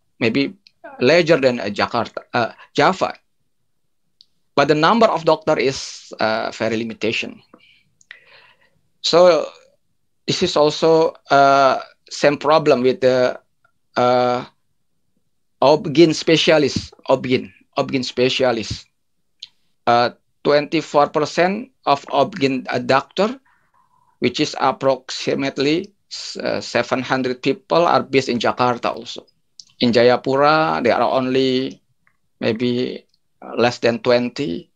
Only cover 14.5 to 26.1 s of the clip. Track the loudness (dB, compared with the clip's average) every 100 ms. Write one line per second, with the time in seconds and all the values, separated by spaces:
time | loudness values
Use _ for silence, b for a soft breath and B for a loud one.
14.5 | _ _ _ _ _ _ _ _ _ _
15.5 | _ 2 2 2 4 4 4 0 2 4
16.5 | 2 2 -2 -10 -8 -2 -2 0 -2 -4
17.5 | _ _ -6 -4 -6 -6 -2 -2 0 0
18.5 | -2 -6 -12 -16 _ _ _ _ _ -20
19.5 | _ _ _ 0 2 2 -4 _ _ 0
20.5 | 0 0 -4 0 2 2 0 -2 0 0
21.5 | -2 -10 _ -2 -2 -2 -2 -2 0 -2
22.5 | -2 -6 -4 0 0 -2 -4 -4 -4 _
23.5 | _ _ _ _ _ _ _ -4 -2 -4
24.5 | -2 -2 0 -2 -2 -6 -10 -6 -4 -4
25.5 | -2 -2 -2 -6 _ _